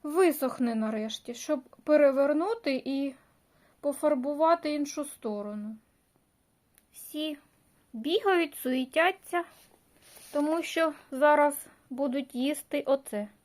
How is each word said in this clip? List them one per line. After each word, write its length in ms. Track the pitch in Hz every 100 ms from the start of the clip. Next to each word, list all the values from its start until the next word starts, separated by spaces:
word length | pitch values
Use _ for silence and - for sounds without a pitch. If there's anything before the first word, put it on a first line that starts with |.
висохне 720 | 302 320 359 - 262 - 240
нарешті, 600 | 226 220 220 220 - -
щоб 280 | 240 - 294
перевернути 1200 | - - - 302 285 269 277 294 370 466 294 262
і 300 | - 277 277 - _ _ _ _ _ _
пофарбувати 920 | 285 277 302 285 269 294 320 339 311
іншу 300 | 294 285 -
сторону. 720 | 285 - 233 208 208 208 208 220 _ _ _ _ _ _ _ _ _ _ _
Всі 460 | - - 302 311 294 _ _ _ _ _
бігають, 640 | 226 262 370 403 359 330
суетяться, 920 | - 254 254 262 311 339 370 - 349 349 - _ _ _ _ - - -
тому 300 | 294 294 330
що 300 | 330 339 320 302 -
зараз 560 | 262 294 294 294 285 - _ _
будуть 440 | 254 277 269 269
їсти 480 | 240 269 294 - 294 285
оце. 420 | 269 - 208 208 _